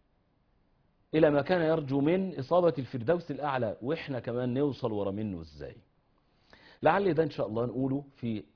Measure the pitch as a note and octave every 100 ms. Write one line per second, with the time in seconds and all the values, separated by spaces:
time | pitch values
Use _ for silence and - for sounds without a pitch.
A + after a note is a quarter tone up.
0 | _ _ _ _ _ _ _ _ _ _
1 | _ D#3 D#3+ C#3+ C#3 F3+ D#3+ D#3+ C#3+ C#3
2 | C#3+ F#3 F#3+ C#3+ C3 F3 F3 D#3+ B2 C3
3 | A2+ E3+ E3 C3+ D3 C3 A2 F2 A#2+ D#3+
4 | - C3 A#2 A#2+ B2 B2 D3 B2 B2 G#2+
5 | G2 G2 G#2+ F2+ D#2 D2+ C2+ - _ _
6 | _ _ _ _ _ - - - C#3 F3+
7 | G3+ D3+ D#3+ - G#2+ G#2+ B2 B2 C3+ C3+
8 | C#3+ - A#2+ G#2+ -